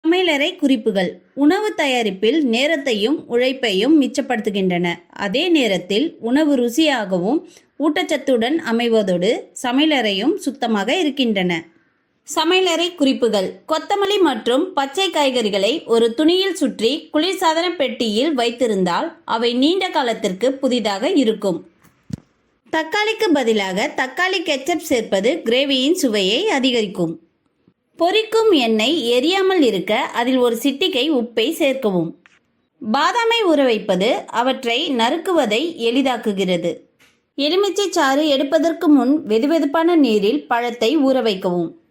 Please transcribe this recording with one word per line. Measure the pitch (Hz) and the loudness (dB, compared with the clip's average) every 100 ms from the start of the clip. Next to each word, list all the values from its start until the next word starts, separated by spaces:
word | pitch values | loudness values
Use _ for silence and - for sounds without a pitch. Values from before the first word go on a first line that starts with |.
சமையலறை | 320 359 359 285 311 339 | 0 0 0 0 -2 -2
குறிப்புகள். | 285 262 220 190 180 - _ | 0 2 0 0 -2 -6 _
உணவு | - 294 381 427 | 0 2 2 -2
தயாரிப்பில் | - 294 247 220 190 214 320 | -2 0 0 -2 0 0 2
நேரத்தையும் | 269 226 294 320 277 214 220 311 - | 0 0 0 -2 -2 -2 0 -2 -2
உழைப்பையும் | 240 254 262 233 190 240 311 | 0 0 -2 -2 0 4 4
மிச்சப்படுத்துகின்றன. | 247 285 254 240 214 202 190 175 175 170 _ | 2 -2 -2 -4 -2 -2 0 0 -2 -4 _
அதே | - 202 233 359 | -8 -4 -2 2
நேரத்தில் | 320 233 180 - 202 311 - | 2 2 -2 -2 -2 -2 -4
உணவு | 226 269 311 277 | -2 0 2 2
ருசியாகவும் | 240 233 311 262 202 185 185 311 - - _ _ | 0 2 0 0 -2 -2 0 -2 -4 -20 _ _
ஊட்டச்சத்துடன் | 302 302 349 302 277 247 233 320 233 | -2 0 -2 -2 0 0 0 -2 -2
அமைவதோடு | 226 233 220 190 175 190 320 - - | -2 2 2 2 0 0 -2 -6 -8
சமையலறையும் | 254 262 311 285 214 196 247 | -2 0 2 2 0 0 -2
சுத்தமாக | 392 285 226 233 214 196 349 | -2 -6 -4 -2 0 0 0
இருக்கின்றன. | 302 269 240 196 180 165 - _ _ _ _ _ - | 0 0 0 0 0 -2 -6 _ _ _ _ _ -8
சமையலறை | 330 320 370 370 320 349 | -2 0 2 2 0 -2
குறிப்புகள். | 349 277 247 233 202 185 - - | 0 0 2 0 0 -2 -8 -4
கொத்தமல்லி | 311 311 403 392 403 | -4 -2 -2 0 2
மற்றும் | 320 233 240 254 370 | 2 2 0 0 0
பச்சை | - 269 - 381 | -2 -2 -2 0
காய்கறிகளை | 330 277 247 214 196 202 311 - | 2 0 0 0 0 0 -2 0
ஒரு | 226 233 | 2 2
துணியில் | 226 311 370 392 | 2 2 2 0
சுற்றி | - 262 185 220 294 - | -2 -4 0 -2 -2 -2
குளிர்சாதன | 302 349 381 339 320 359 349 | -2 -2 0 0 0 -2 -2
பெட்டியில் | 254 226 233 208 302 269 | -4 -2 -2 0 0 0
வைத்திருந்தால் | 240 240 240 196 180 175 320 - | -2 0 -2 0 0 0 -4 -10
அவை | - 220 240 | -6 -2 0
நீண்ட | 247 285 381 370 | 2 2 2 -2
காலத்திற்கு | 330 247 220 208 185 247 | -2 -2 -2 -4 -2 -2
புதிதாக | 277 269 247 214 196 269 | 0 -2 0 -2 -2 0
இருக்கும். | 359 226 208 196 165 - _ _ _ _ - _ _ _ _ _ 320 | 2 2 0 -4 -4 -8 _ _ _ _ -14 _ _ _ _ _ -4
தக்காளிக்கு | 320 415 427 440 440 | -2 -2 -2 0 2
பதிலாக | 285 226 220 190 185 285 302 | 2 2 0 0 -2 -4 -4
தக்காளி | 262 262 370 381 | -6 -2 -2 -2
கெச்சப் | 339 277 269 349 - | -2 -4 -2 -4 0
சேர்ப்பது | 254 - 196 214 285 | -2 0 0 0 0
கிரேவியின் | 226 240 277 262 269 | 0 0 2 0 0
சுவையை | 370 262 208 190 240 427 | 0 0 0 0 0 0
அதிகரிக்கும். | 277 254 240 208 - 170 - _ _ _ _ _ _ _ - | 0 0 0 -2 -4 -4 -6 _ _ _ _ _ _ _ -2
பொரிக்கும் | 339 415 440 453 440 | 2 2 0 2 4
எண்ணெய் | 320 233 220 233 330 233 | 4 4 2 2 0 2
எரியாமல் | 247 294 381 381 381 | 2 2 2 2 4
இருக்க | 262 196 - 208 | 2 2 -2 -2
அதில் | 220 214 240 262 | -2 -2 0 2
ஒரு | 247 233 | 2 0
சிட்டிகை | 285 277 370 262 294 | -2 -2 -2 0 0
உப்பை | 277 220 - 240 | -2 -2 -2 -2
சேர்க்கவும். | 320 285 262 214 185 165 - _ _ _ _ _ _ 220 | 0 -2 0 -2 -2 -4 -8 _ _ _ _ _ _ -4
பாதாமை | 254 320 480 466 466 | 0 0 0 0 0
ஊற | 392 294 | 2 2
வைப்பது | 262 214 185 185 208 - - | 2 0 -2 0 0 -2 -4
அவற்றை | 226 254 254 233 233 - | -2 -2 -2 -4 -4 -2
நறுக்குவதை | 247 226 330 381 339 240 214 339 - | 0 0 0 0 0 0 0 -2 -4
எளிதாக்குகிறது. | 226 247 262 240 226 196 190 175 165 - _ _ _ _ _ | -2 0 0 -2 -4 -2 -2 0 -2 -8 _ _ _ _ _
எலுமிச்சை | - 285 370 403 370 392 | -4 0 0 0 0 -2
சாறு | 339 277 269 311 | 0 2 2 2
எடுப்பதற்கு | 269 277 320 320 330 339 | 0 0 0 0 0 4
முன் | 285 262 302 208 | 4 4 0 0
வெதுவெதுப்பான | 220 285 320 294 330 330 | 0 2 0 2 2 2
நீரில் | 349 262 214 196 294 - | 4 4 4 2 0 -2
பழத்தை | 240 240 233 226 311 | -2 -2 -2 0 2
ஊற | 269 262 | 2 2
வைக்கவும். | 226 185 185 175 165 - _ | 0 0 -2 -2 -4 -8 _